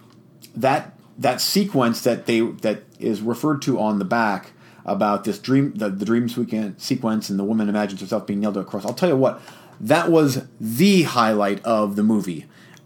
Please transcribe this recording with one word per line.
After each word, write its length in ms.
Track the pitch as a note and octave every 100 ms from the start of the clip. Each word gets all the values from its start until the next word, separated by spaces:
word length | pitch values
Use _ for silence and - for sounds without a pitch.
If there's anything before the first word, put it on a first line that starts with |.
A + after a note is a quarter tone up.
| - - - - -
that, 440 | - B2+ D3+ - - _ -
that 220 | B2 B2
sequence 600 | - F#3+ G3+ C3+ A#2+ A2+
that 240 | - G2 -
they, 140 | A#2
that 420 | A#2 - A2 G2+ - -
is 220 | A2+ G#2
referred 420 | A2 A#2 D3+ C#3+
to 160 | C#3+ A2+
on 180 | G#2+ G#2
the 60 |
back 480 | F#2 A#2 A2 F#2+ - - - -
about 400 | - G2+ G#2 G2+
this 140 | G#2+ G2
dream, 340 | - C3+ C#3+
the, 140 | G#2 G#2+
the 160 | F#2+
dream 240 | G2+ A#2 A#2+
sequen-, 520 | A#2+ A#2 A2 G#2 F#2+
sequence, 480 | - B2+ A#2+ A2 G2+
and 100 | G2
the 60 |
woman 240 | G2 A2+ G#2
imagines 320 | G#2+ G#2 F#2+
herself 260 | F#2+ A2 -
being 140 | G2+
nailed 140 | G#2
to 60 | G2
a 40 |
cross. 200 | F#2 G2+
I'll 100 | G#2
tell 140 | B2+ F3+
you 80 | C3+
what, 240 | C3 B2 - - - -
that 300 | G#2+ D#3 E3+
was 360 | E3 D3 C3 - -
the 420 | A2 A#2 G3 F#3+
highlight 600 | C3 B2 A2 G#2+ G2+ G2+
of 320 | A#2 A2 G#2 G2+
the 60 |
movie, 440 | G#2+ G#2+ F2+ D#2 - - - -